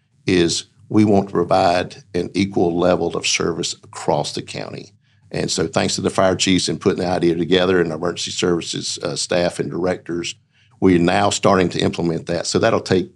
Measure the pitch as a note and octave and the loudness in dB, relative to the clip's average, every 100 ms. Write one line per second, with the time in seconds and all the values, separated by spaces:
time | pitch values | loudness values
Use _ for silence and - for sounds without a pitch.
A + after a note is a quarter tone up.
0 | _ _ - F2+ E2+ D2+ - _ - G#2+ | _ _ 0 2 2 0 -8 _ -2 2
1 | G#2+ G2 G2 F2+ E2+ F#2+ F#2+ F2+ F2 - | 4 4 2 -2 0 2 2 2 -2 -8
2 | - F2+ F2 F#2 G2 G#2+ F2+ F2 F2+ E2+ | -8 -6 -4 -2 -2 0 0 2 2 2
3 | E2+ D#2+ - - F2 E2 F2 - - - | 0 -4 -4 -2 -2 -4 -6 -8 -14 -10
4 | - D#2 D2 - C#2 - G1+ - - _ | -2 -2 -2 -6 -10 -12 -12 -14 -18 _
5 | _ _ _ - - - E2 - G2 - | _ _ _ -6 -4 -2 -2 0 -2 -2
6 | F#2+ - F#2+ F2+ - F#2 - E2 G2+ F2+ | -2 2 2 2 2 0 0 -2 -2 0
7 | F2+ F2+ E2+ E2+ D#2+ F#2 F2+ F#2 E2+ D#2 | 0 0 2 0 2 2 4 2 0 -2
8 | F2 F2 - - F2+ F2 - F#2 - - | -4 -6 -8 -4 -2 -2 -4 -8 -8 -6
9 | - C#2 - F2+ F2 - D2 D#2 F2+ F2+ | -6 -6 -2 0 0 -2 -6 -4 -4 -4
10 | - E2+ E2+ - _ _ _ - F#2+ F2+ | -6 -6 -6 -10 _ _ _ 0 4 6
11 | E2+ G2 G2+ - G#2+ F#2+ F2 F2 F#2 - | 4 4 2 2 2 4 2 0 -2 0
12 | E2+ D#2+ - E2+ - G2 A2+ G#2 - F#2+ | -2 -2 -4 -6 -2 0 2 0 2 0
13 | F#2 | 0